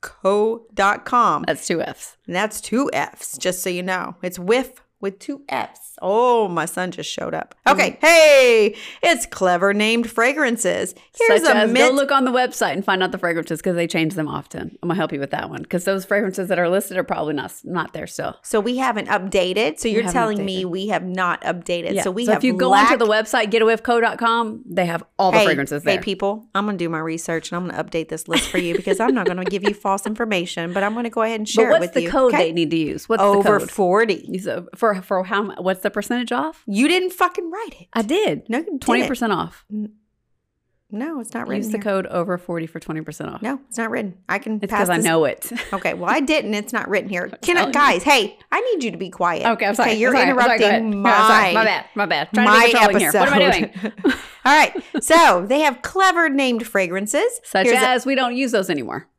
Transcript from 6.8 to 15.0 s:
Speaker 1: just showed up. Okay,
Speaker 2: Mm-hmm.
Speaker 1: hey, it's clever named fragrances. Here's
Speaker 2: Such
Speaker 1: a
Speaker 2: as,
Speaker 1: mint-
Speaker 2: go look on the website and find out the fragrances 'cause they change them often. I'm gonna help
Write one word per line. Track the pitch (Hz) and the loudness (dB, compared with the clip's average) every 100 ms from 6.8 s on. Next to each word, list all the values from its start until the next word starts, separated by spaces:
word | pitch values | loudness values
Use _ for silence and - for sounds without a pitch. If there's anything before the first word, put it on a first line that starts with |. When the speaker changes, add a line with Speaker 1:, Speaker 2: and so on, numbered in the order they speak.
| 180 | -6
Speaker 1:
just | 180 170 | -6 -10
showed | - - | -8 -6
up. | - - - - | -8 -10 -4 0
Okay, | 285 226 | 2 0
Speaker 2:
Mm-hmm. | - 302 | 2 4
Speaker 1:
hey, | 330 311 277 254 226 214 - - - | 8 8 8 8 6 2 0 -18 -2
it's | - 294 - | 0 0 -4
clever | - 190 175 196 | -2 0 2 2
named | 202 214 233 233 | 2 2 0 -2
fragrances. | - 240 285 277 226 180 175 - - _ - | 0 0 2 0 0 -2 -2 -4 -8 _ -2
Here's | 466 311 | 4 4
Speaker 2:
Such | 330 | 4
Speaker 1:
a | 226 | 4
Speaker 2:
as, | 214 | 4
Speaker 1:
mint- | 247 269 | 4 4
Speaker 2:
go | 277 | 4
look | 269 | 2
on | 277 | 2
the | 254 | 2
website | 247 254 - 202 | 0 -2 -2 -4
and | 151 | -2
find | 196 185 | -2 -2
out | 185 | -2
the | 190 | -2
fragrances | 175 165 160 160 | -4 -4 -4 -4
'cause | 190 | -2
they | 175 170 | -2 -2
change | 165 160 | -2 -2
them | 180 151 | -2 -6
often. | 151 - - 156 - | -8 -10 -12 -12 -10
I'm | 175 | -6
gonna | |
help | 170 | -2